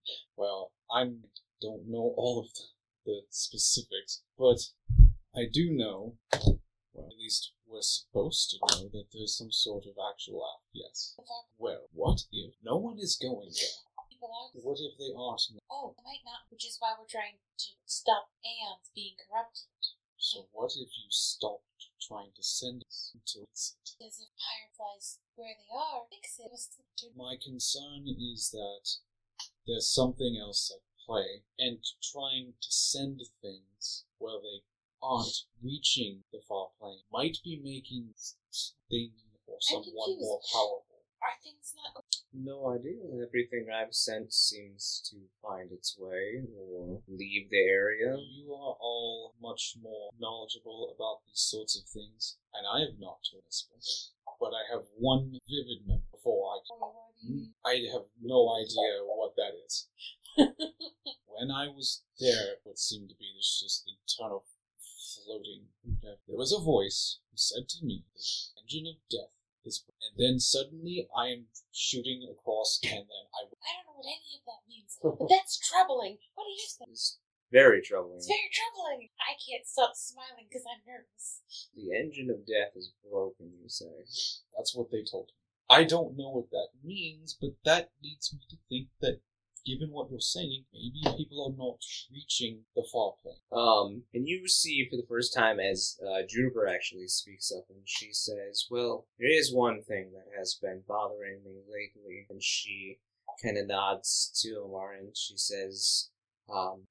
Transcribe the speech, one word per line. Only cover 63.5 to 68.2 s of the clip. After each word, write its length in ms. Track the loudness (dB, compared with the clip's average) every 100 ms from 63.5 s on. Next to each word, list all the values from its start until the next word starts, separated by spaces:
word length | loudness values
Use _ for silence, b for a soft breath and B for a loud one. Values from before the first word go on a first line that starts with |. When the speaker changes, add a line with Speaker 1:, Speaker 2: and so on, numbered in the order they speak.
| 0
Speaker 1:
just 240 | 0 -4 -4
internal 580 | -8 -4 -2 -4 -6 -8 -20 _ -18 -16 -12 -12 -12 -12
floating, 440 | -12 -12 -16 -20 _ -4 -4
there 140 | -4 -12 -8
was 260 | -2 2
a 60 | 4
voice 560 | 6 6 6 2 -2 -4 _
who 60 | 0
said 300 | 0 0 -6
to 160 | -4 -4
me, 180 | -4 -8
"The 480 | -10